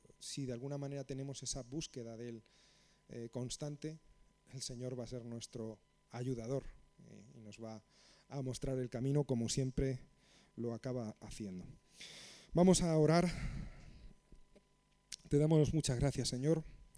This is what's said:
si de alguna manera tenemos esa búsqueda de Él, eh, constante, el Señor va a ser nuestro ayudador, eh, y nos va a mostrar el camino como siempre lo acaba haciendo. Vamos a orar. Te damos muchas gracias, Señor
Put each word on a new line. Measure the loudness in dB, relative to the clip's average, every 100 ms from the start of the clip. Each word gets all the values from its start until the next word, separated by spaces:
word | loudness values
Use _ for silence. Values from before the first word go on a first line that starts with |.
| -20 -16
si | -10 -6 -4
de |
alguna | -4 -4 -6
manera | -4 -6
tenemos | -6 -6 -6 -8
esa | -6 -6
búsqueda | -6 -6 -6 -8 -10 -10
de | -10
Él, | -10 _ _ _ _ _ _ -14
eh, | -10 -6
constante, | -6 -6 -6 -8 -6 -8 -10 _ -20 -20 _ -14
el | -10
Señor | -8 -6 -6 -4
va |
a | -6
ser | -8 -8
nuestro | -10 -8 -8 -8 -8 _ _ -12
ayudador, | -6 -2 -2 -2 -4 -4 -14 -20 -20
eh, | -20 -20 -20 -18
y |
nos | -18 -12
va | -12 -12 _ _ -20 -20 -10
a | -6
mostrar | -4 -4 -2 -2
el | -2
camino | 0 4 4
como | 4 2 2
siempre | 0 0 0 0 0 -8 _ _ -20 _
lo | -6 -4
acaba | -4 -4 -4 -4 -8
haciendo. | -12 -8 -8 -8 -12 -18 _ -20 -18 -16 -18 -20 -2
Vamos | 6 8 8
a | 6 6
orar. | 8 8 6 0 -4 -6 -8 -12 -18 -18 -18 -20 _ -20 -20 -20 _ _ _ _ -16 -12 2
Te | 4
damos | 6 6 6
muchas | 4 2 2
gracias, | 2 2 -2
Señor | 0 2 2 0 -16 -20